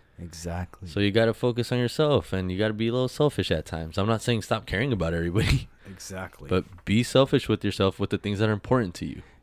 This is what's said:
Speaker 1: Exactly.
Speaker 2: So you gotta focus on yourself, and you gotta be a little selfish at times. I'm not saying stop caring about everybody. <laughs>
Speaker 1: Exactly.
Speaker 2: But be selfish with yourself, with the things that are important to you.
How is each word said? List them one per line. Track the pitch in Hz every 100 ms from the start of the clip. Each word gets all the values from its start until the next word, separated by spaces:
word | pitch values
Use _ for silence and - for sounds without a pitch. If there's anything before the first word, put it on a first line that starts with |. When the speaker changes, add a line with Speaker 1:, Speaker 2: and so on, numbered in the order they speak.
| _ -
Speaker 1:
Exactly. | 87 80 85 85 90 - 90
Speaker 2:
So | 90
you | 101
gotta | 104 113
focus | 110 123 117 120
on | 123
yourself, | 120 - 151 127 -
and | 95 92
you | 92
gotta | 110
be | 107 113
a |
little | 127 127
selfish | - 151 - 92
at | 82 -
times. | 80 80 98
I'm | 101
not | 113
saying | - 117
stop | - 110 -
caring | 95 139
about | 104 82
everybody. | 82 85 92 - 135 -
<laughs> | - -
Speaker 1:
Exactly. | 92 - 92 95 - 71
Speaker 2:
But | 92 80 -
be | - 104
selfish | 120 131 139 135 -
with | 107
yourself, | 104 - 95 -
with | 98
the | 98
things | 101 101
that | 107
are |
important | 104 - 127 98 -
to | 80
you. | - - -